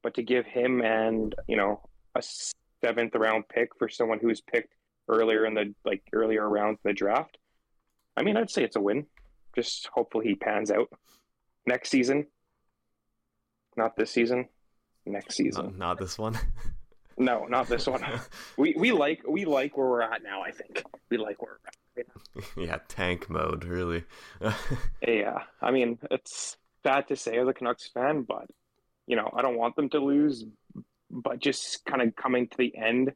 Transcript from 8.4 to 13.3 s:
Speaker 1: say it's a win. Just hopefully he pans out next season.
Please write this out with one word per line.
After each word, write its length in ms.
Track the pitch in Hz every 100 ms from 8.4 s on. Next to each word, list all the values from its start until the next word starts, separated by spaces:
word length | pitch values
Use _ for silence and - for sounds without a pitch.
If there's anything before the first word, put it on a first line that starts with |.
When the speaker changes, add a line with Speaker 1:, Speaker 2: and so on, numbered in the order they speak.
| 220
Speaker 1:
say 140 | -
it's 120 | - 110
a 60 |
win. 240 | 101 117 151 _ - _ - -
Just 320 | - - -
hopefully 320 | - 113 113 110
he 80 | 101
pans 360 | 107 107 107
out 160 | 101 - - _ _ _ _ _ _ -
next 220 | 123 -
season. 340 | 135 123 139 147 _ _ _ _ _ _ _ _ _ _